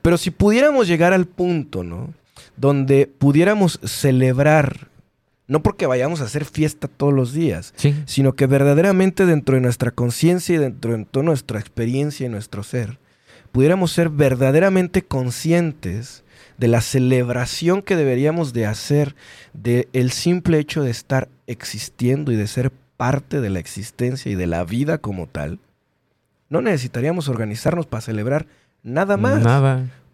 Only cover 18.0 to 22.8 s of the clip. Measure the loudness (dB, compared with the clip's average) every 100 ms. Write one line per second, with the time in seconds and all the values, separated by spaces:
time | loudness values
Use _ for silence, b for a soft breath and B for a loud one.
18 | 2 2 0 0 -4 -2 -4 -4 0 0
19 | 0 -6 B B B -8 0 0 0 -2
20 | -2 0 0 0 2 0 0 -4 -4 -6
21 | -4 -4 -4 _ -14 -12 -12 -12 -14 -2
22 | 0 0 -2 -2 -2 -2 -4 -6